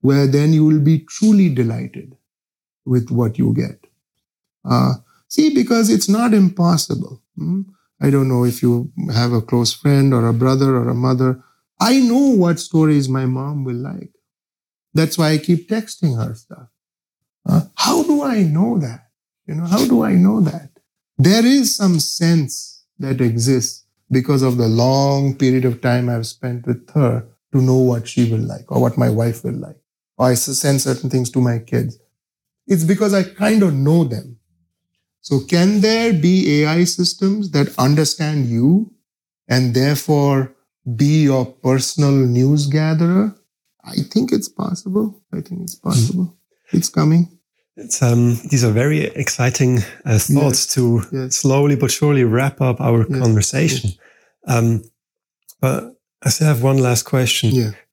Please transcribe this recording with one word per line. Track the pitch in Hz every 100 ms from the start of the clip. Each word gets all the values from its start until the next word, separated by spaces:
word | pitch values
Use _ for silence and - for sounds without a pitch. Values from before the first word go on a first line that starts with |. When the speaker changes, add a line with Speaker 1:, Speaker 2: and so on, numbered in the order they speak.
Speaker 1:
where | 135 139 139
then | 143 151
you | 160 151
will | 151
be | 143 160
truly | - - 214 208 180
delighted | 127 117 113 123 - - - _ _ _ _ _ _ -
with | 123 113
what | 120 117 110
you | 123
get. | 113 - - _ _ _ _ _ _ _ _
Uh, | - 120 127 127 _ _ _
see, | - 311
because | 277 247 233 214
it's | 214 -
not | 208 240
impossible. | 214 185 185 170 165 - - - 131 _ -
Hmm? | 151 190 190 _ _ _
I | 139
don't | 139 135
know | 123 123
if | 117
you | 123 120 127 - 185
have | 117 120
a | 120
close | 110 123 113
friend | - 147 139 139
or | 127 117
a |
brother | 113 131 131 139 127
or | 120
a | 123
mother. | 127 127 131 127 _ _ _ _
I | 214 269
know | 247 240 277 226
what | 175 170
stories | - 165 156 147 131
my | 131 127
mom | 127 139 147
will | 131 123
like. | 131 190 - _ _ _ _ _ _ _ _
That's | 156 160 -
why | 156
I | 156
keep | 151 170 -
texting | 220 220 - 165 120
her | 113 113
stuff. | _ - 123 _ _ _ _ _ _ _ -
Uh, | - - -
how | - 349
do | 311 294
I | 285 226
know | 170 151 214 226
that? | 135 117 _ _ _ _ -
You | 151
know, | 170
how | 202 262
do | 247
I | 220
know | 185 185 220
that? | 160 - - _ _ _ _ -
There | 143 214 233
is | 277 254 -
some | 196 170
sense | - - 170 165 135 - - - _ _
that | 135 127
exists | 120 113 120 131 - - _ _ _
because | 127 127 139
of | 131 123
the | 117
long | 113 123 135 139 139 139 135
period | 131 127 127
of | 120
time | 131 123 123
I've | 120 113
spent | - 127 120 120
with | 120 -
her | 151 127 117 - _ _
to | 139
know | 127 127
what | 127 120 113
she | - 117
will | 110
like | 110 101 -
or | 123
what | 123 123
my | 120
wife | 110 117 113
will | - 117
like. | - - _ _ _ _
Or | 127
I |
s-, | 120 - 135
send | 143 139
certain | 135 127 131
things | 131 123
to | 131
my | 123 117
kids. | - 120 - - _ _ _ _ _ _ -
It's | 190
because | 160 196 214
I | 196
kind | 190 - 214 220
of | 196
know | 139 139 170
them. | 147 113 - 120 _ _ _ _ _ _ _ _
So | - 139
can | 139 175 180 208
there | 214 226 233
be | 185 170 190 - 147
A | 151
I | 160
systems | 175 - 180 - 196 208 196
that | 147 143 -
understand | 127 147 151 - 151 151 123
you | 117 127 185 220 _ _ _ _ _ _
and | 127 127
therefore | 120 135 143 - 147 143 139 131 _ _ _ - 113
be | 143 156
your | 147 135 123
personal | - 131 131 127 - 143
news | 139 131 120 131 151 143
gatherer? | 156 156 160 170 185 214 - _ _ _ _
I | - - -
think | 214 254
it's | - -
possible. | - 196 180 196 190 220 196 _
I | 185
think | 156 180
it's | - -
possible. | - - 117 180 180
Speaker 2:
Mm-hmm. | _ _ _ _ 170
Speaker 1:
It's | -
coming. | - 151 165 175 _ _ _ _ -
Speaker 2:
It's, | - -
um, | 123 120 120 120 -
these | 139
are | 117
very | 107 139 151 147 -
exciting, | 135 - 120 - 127 123 98 - -
uh, | 110
thoughts | - 143 147 - -
Speaker 1:
Yes. | -
Speaker 2:
to | 123 117 -
Speaker 1:
Yes. | 135 127 -
Speaker 2:
slowly | 139 135 143 139
but | 131
surely | - 147 143
wrap | 120 120 139 -
up | 131 117
our | 120 117 110
Speaker 1:
Yes. | 135
Speaker 2:
conversation. | 123 110 101 135 160 131 107
Speaker 1:
Yes. | 92 _ _ _ _ - 120
Speaker 2:
Um, | 117 113 - _ _ _ _ _ _ -
but | 131 - 233 _ _ _
I | 139
still | - 156
have | 131
one | 131 135
last | 127 117
question. | - 135 127 - 135
Speaker 1:
Yeah. | 131 110 101 _